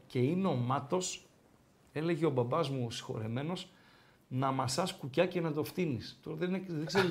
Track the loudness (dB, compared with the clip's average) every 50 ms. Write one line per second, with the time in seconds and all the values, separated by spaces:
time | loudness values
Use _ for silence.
0 | -12 -4 2 4 4 4 4 4 2 4 4 4 2 2 2 0 0 0 0 0
1 | 0 0 -4 -8 -12 -18 _ _ _ _ _ _ _ _ _ _ _ _ -6 -2
2 | 0 0 2 2 2 2 4 2 2 2 2 0 0 0 -2 -2 -4 -4 -6 -8
3 | -8 -8 -6 -6 -4 -4 -4 -4 -4 -4 -6 -6 -8 -12 -18 -20 -20 -20 -20 -20
4 | -20 -20 -20 _ _ -6 -2 0 0 0 0 0 0 0 0 0 -2 -2 -4 -6
5 | -10 -2 2 2 2 2 2 0 -2 0 0 -2 -4 -2 -2 -2 -2 0 -2 -2
6 | -6 -8 -14 -14 -12 -10 -6 -4 -4 -2 -2 -4 -4 -4 -6 -6 -4 0 2 2
7 | 2 2